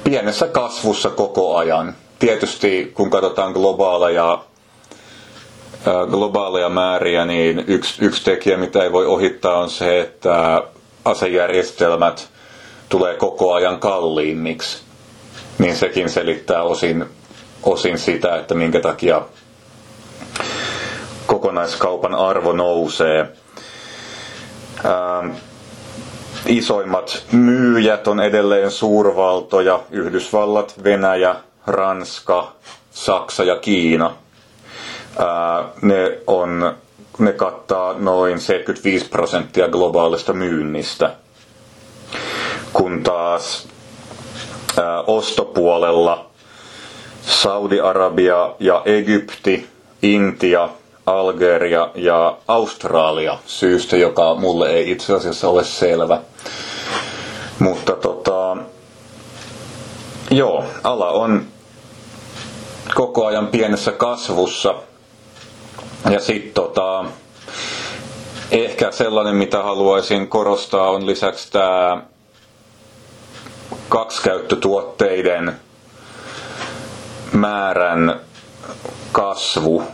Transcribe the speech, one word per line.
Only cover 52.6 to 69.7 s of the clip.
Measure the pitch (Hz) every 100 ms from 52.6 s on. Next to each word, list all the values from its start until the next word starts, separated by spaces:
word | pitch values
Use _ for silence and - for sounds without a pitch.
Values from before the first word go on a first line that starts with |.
| 107 - - 80 78 80 78 73 -
syystä, | - 92 90 - 90
joka | 85 - 82
mulle | 82 92 85 76
ei | 85 82
itse | 90 -
asiassa | 98 87 80 92
ole | 90
selvä. | 87 - 87 85 82 87 - - - - - - - - - - - - - -
Mutta, | 95 87 -
tota, | 90 95 87 - 95 92 92 - - - - - - - - - - - - - - - - -
joo, | 135 127 78 - -
ala | 107 120 87
on | 87 113 107 - - - - - - - - - - - - - - -
koko | - 127 117 107
ajan | 107 104
pienessä | 117 107 104 -
kasvussa. | - 120 120 - 87 92 - 101 - - - _ - - - - - - - - - -
Ja | 101
sit, | - 107 -
tota, | 104 85 - 95 95 85 - - - - - - - - - - - - - -
ehkä | 110 117 - 104
sellainen, | - 113 107 104 101
mitä | 95 104
haluaisin | 101